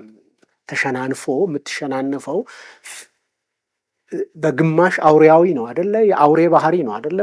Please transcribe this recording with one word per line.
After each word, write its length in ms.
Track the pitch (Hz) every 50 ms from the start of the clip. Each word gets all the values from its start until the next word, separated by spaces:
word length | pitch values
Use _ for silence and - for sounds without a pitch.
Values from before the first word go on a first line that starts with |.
| 110 107 110 104 _ _ _ _ _ _ _ _ _ -
ተሸናንፎ 540 | 143 - - 135 127 131 131 131 131 - - - 131 143
የምትሸናነፈው 1000 | 196 185 147 143 - - - - 147 135 131 131 135 139 143 131 - 139 147 196 254 - - - - - - _ - - - - - _ _ _ _ _ _ _ _ _ _ _ _ _ _ _ _ _ _ _ _ - - - 403 _ _
በግማሽ 580 | 165 156 156 135 127 160 160 156 165 175 180 180 -
አውሬያዊ 440 | - 156 151 156 156 156 156 165 175 190
ነው 120 | 165 127 113
አደለ? 280 | 117 - 165 180 202 208 220 226
የአውሬ 360 | 202 - - 147 147 156 160 170 170
ባህሪ 280 | 165 139 143 160 170 185
ነው 120 | 147 110 -
አደለ? 240 | - 123 151 175 196